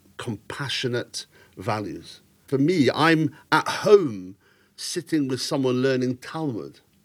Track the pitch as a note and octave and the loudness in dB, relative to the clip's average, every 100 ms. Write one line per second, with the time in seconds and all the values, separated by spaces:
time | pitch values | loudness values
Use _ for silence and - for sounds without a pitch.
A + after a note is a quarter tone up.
0 | _ - - G2+ - - C3+ - C3 A#2+ | _ -12 -10 -10 -10 -10 -6 -4 -2 -4
1 | - - - - - - G2 G#2+ G2 D2 | -6 -12 -14 -20 -20 -10 -6 -4 -6 -10
2 | - - _ _ - C3+ D3 F3+ A#2 - | -16 -20 _ _ -4 2 4 4 2 4
3 | D#3+ D#3+ D3+ - - D3+ - - F#3+ G#3 | 4 4 0 -4 0 0 2 -2 6 6
4 | D3+ G2+ F2+ G#2 _ _ _ - - F3 | 6 -4 -12 -16 _ _ _ -14 -10 -10
5 | D3+ D#3 C3+ B2+ - D3 B2+ B2 C3+ C3 | -4 -2 -2 -4 -4 -2 0 2 2 0
6 | B2+ B2+ - D#3+ D#3 G#2 C#2+ - _ _ | -2 -4 -8 -6 -6 -6 -10 -16 _ _